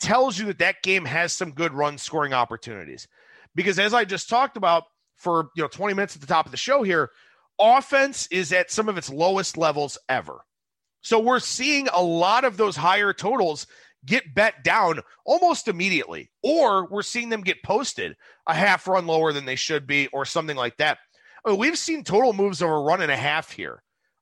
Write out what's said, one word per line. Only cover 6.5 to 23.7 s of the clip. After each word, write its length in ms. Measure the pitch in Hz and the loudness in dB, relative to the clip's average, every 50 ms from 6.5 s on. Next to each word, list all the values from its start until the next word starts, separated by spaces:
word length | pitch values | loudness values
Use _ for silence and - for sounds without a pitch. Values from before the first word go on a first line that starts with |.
the 60 | 127 131 | -6 -8
show 260 | - 240 269 285 233 | -2 0 2 2 2
here, 260 | 190 175 160 143 117 - _ _ _ _ _ _ _ _ - | 2 2 0 0 -2 -6 _ _ _ _ _ _ _ _ 4
offense 720 | 202 220 240 277 254 - 285 269 269 277 254 - - - | 6 6 6 6 4 2 2 2 2 2 -2 -8 -8 -4
is 240 | 170 185 185 139 | -4 -4 -2 2
at 180 | 180 180 175 - | 2 0 2 0
some 200 | - - 220 214 | -2 -2 -2 -2
of 80 | 202 175 | -4 -4
its 120 | 156 - | -8 -8
lowest 480 | 139 143 165 185 190 190 190 - - 160 | -4 0 2 2 2 0 -2 -4 -2 0
levels 400 | 165 156 147 147 147 135 - - _ - | 0 0 2 0 -2 -4 -6 -12 _ -2
ever. 320 | 131 123 85 73 65 62 - _ _ _ _ _ _ _ _ _ _ _ | -2 -2 -2 -6 -14 -18 -20 _ _ _ _ _ _ _ _ _ _ _
So 180 | _ - 233 220 | _ 2 2 2
we're 200 | 220 240 254 240 | 4 4 2 2
seeing 480 | - - - - 254 285 302 285 277 254 | 0 -4 -6 -4 -2 0 0 0 0 0
a 160 | - 180 180 | 0 2 0
lot 400 | 175 165 170 175 185 214 247 269 | 2 2 2 2 4 4 2 2
of 140 | 254 202 180 | 0 0 0
those 180 | 220 202 180 | -2 -2 0
higher 380 | 139 151 175 190 208 208 202 185 | 0 2 2 4 4 2 0 -2
totals 520 | - - 196 254 262 196 165 151 143 - - - - - _ _ _ - | -2 -2 -2 0 2 0 0 0 -4 -10 -16 -18 -20 -20 _ _ _ -4
get 300 | 131 180 254 - 165 131 | -2 -2 -2 -2 -2 0
bet 280 | 190 208 220 - - 123 | 2 2 2 2 0 0
down 360 | 165 175 226 202 170 160 143 - _ _ _ _ | 0 2 4 2 2 0 -2 -6 _ _ _ _
almost 440 | - 269 339 359 349 311 - - 233 | 0 2 4 4 2 2 2 -2 -4
immediately, 640 | 190 170 185 196 185 143 107 85 82 78 67 - _ _ - | -4 -2 -2 0 0 0 -2 -4 -8 -12 -14 -16 _ _ -2
or 440 | 240 311 330 294 233 202 190 185 - | 0 2 4 4 4 4 2 0 -2
we're 140 | 190 208 | -6 -6
seeing 280 | 196 - - 247 240 233 | -6 -6 -6 -6 -4 -4
them 120 | 226 220 | -6 -4
get 220 | 190 180 170 - - | -2 -4 -4 -4 -2
posted 540 | - 190 240 277 - - - 98 85 - - _ - - _ _ | -2 -2 0 0 -2 -6 -8 -8 -10 -10 -14 _ -20 -20 _ _
a 80 | - 160 | -4 0
half 340 | 160 190 202 185 170 - 185 | 2 4 2 2 2 0 0
run 200 | 185 190 175 170 | 0 0 2 2
lower 240 | 160 160 160 160 | 0 2 2 0
than 140 | 147 143 139 | 0 -2 -4
they 100 | 131 131 | -6 -6
should 320 | 131 - - 160 147 139 127 | -6 -4 -4 -4 -4 -2 0
be 200 | 143 143 143 135 | 0 0 0 0
or 180 | - 139 135 | -2 -6 -6
something 320 | - - 170 156 156 147 135 | -2 -2 -2 -2 -2 -4 -4
like 200 | 123 120 - - | -4 -4 -2 0
that. 200 | 147 151 139 - _ _ _ _ _ - - - _ | 0 0 0 -2 _ _ _ _ _ -20 -20 -6 _
I 60 | - | 0
mean, 80 | 208 196 | 0 2
we've 180 | 233 302 330 - | 2 0 0 -2
seen 260 | - - 320 302 175 | -4 -4 -6 -6 -4
total 300 | - 170 208 262 254 220 | 0 2 4 4 4 2
moves 280 | 196 202 202 185 135 | 2 0 -2 0 -2
of 80 | 175 165 | -2 0
a 80 | 156 151 | 0 0
run 240 | 139 147 170 190 | 2 2 2 2
and 100 | 175 151 | 2 0
a 40 | 139 | 0
half 360 | 135 139 147 147 160 156 - | 0 0 -2 -2 -2 -4 -6
here, 300 | - - 92 71 | -12 -12 -12 -12